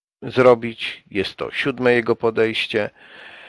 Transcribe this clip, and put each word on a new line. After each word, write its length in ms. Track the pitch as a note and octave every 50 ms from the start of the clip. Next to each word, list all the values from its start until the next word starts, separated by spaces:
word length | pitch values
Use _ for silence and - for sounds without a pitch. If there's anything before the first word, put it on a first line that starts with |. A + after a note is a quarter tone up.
| _ _ _ _ -
zrobić. 840 | C3 A2+ B2+ B2+ B2+ B2 A#2 A#2 A#2 A2+ - - - - - _ _
Jest 260 | - G2+ F#2+ - -
to 140 | - - A#1
siódme 440 | - - - C#3+ B2+ B2 B2+ B2 B2
jego 220 | A#2+ A2+ A#2 A#2
podejście, 760 | - - A#2 A2 A#2 A2 A2 A2+ - - - - G#2+ G#2 - - _ - - - - - - - - -